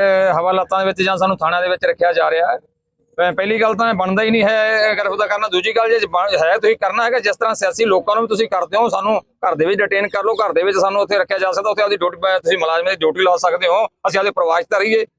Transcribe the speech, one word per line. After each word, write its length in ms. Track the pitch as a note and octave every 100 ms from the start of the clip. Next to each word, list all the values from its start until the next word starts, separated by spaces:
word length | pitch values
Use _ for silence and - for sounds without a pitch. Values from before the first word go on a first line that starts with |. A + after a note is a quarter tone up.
| G3 F#3+ F#3+ E3
ਹਵਾਲਾਤਾਂ 400 | F3+ F#3 F3+ F#3+
ਦੇ 60 | F#3+
ਵਿੱਚ 180 | F#3
ਜਾਂ 140 | F#3+ F#3+
ਸਾਨੂੰ 200 | F#3+ F#3+
ਥਾਣਿਆਂ 240 | D#3+ F3
ਦੇ 80 | F3+
ਵਿੱਚ 160 | F3+ F3
ਰੱਖਿਆ 280 | E3+ F3
ਜਾ 180 | E3 D#3
ਰਿਹਾ 160 | D#3+ E3+
ਹੈ। 100 | B2
ਅਹ, 720 | - _ _ _ _ - F3
ਪਹਿਲੀ 300 | F3 G3 A3
ਗੱਲ 140 | A3 G#3+
ਤਾਂ 140 | A#3
ਇਹ 40 |
ਬਣਦਾ 300 | G3 F#3 F#3+
ਹੀ 60 | A3
ਨਹੀਂ 140 | A3+
ਹੈ 460 | G#3 A3 G#3+ A3 G#3+
ਇਹ 60 | G#3
ਗ੍ਰਿਫਤਾਰ 320 | G3+ G3 G#3
ਕਰਨਾ। 200 | G3+ G#3+
ਦੂਜੀ 260 | F3+ F#3+ A3
ਗੱਲ, 220 | A3+ A3+
ਜੇ 80 | G3+
ਬਣ-, 380 | F3 G3+ F3+ D#3+
ਹੈ, 120 | G#3
ਤੁਸੀਂ 180 | A3 A3
ਕਰਨਾ 280 | G3 G#3
ਹੈਗਾ 160 | A#3 B3
ਜਿਸ 160 | G#3 -
ਤਰ੍ਹਾਂ 200 | A3 A3
ਸਿਆਸੀ 300 | F#3+ G#3 A3+
ਲੋਕਾਂ 300 | F#3 - G#3
ਨੂੰ 80 |
ਵੀ 40 | A3+
ਤੁਸੀਂ 200 | G#3 A3+
ਕਰਦੇ 300 | F#3+ E3+ G3+
ਹੋ, 120 | A#3
ਸਾਨੂੰ 320 | F#3+ G3+ A3
ਘਰ 340 | - _ F3+ D#3
ਦੇ 100 | E3
ਵਿੱਚ 140 | G3+
ਡਿਟੇਨ 280 | G3 G3 G3+
ਕਰ 160 | G3+
ਲਓ, 100 | G3+
ਘਰ 200 | A3 G#3
ਦੇ 100 | E3
ਵਿੱਚ 140 | F#3 F#3+
ਸਾਨੂੰ 240 | F#3+ G3+
ਉੱਥੇ 160 | F#3+ G3+
ਰੱਖਿਆ 200 | F3+ G3
ਜਾ 140 | F#3
ਸਕਦਾ, 180 | F3+ G#3
ਉੱਥੇ 120 | G#3
ਆਪਦੀ 160 | G#3 G3+
ਡਿਊਟੀ, 200 | F3 E3+
ਅਹ, 220 | F#3+ F#3
ਤੁਸੀਂ 180 | E3+ F#3
ਮੁਲਾਜ਼ਮ 280 | D#3+ E3 F3+
ਦੀ 100 | F#3
ਡਿਊਟੀ 260 | D#3 D3
ਲਾ 140 | F#3 F3+
ਸਕਦੇ 320 | F3+ F3 F3+
ਹੋ, 180 | F#3 A3
ਅਸੀਂ 340 | _ G3 F#3
ਆਪਦੇ 120 | G3+
ਪਰਿਵਾਰ 320 | F#3 E3+ E3+
'ਚ 20 | E3+
ਤਾਂ 100 | G3+
ਰਹੀਏ। 260 | G#3 A3 A3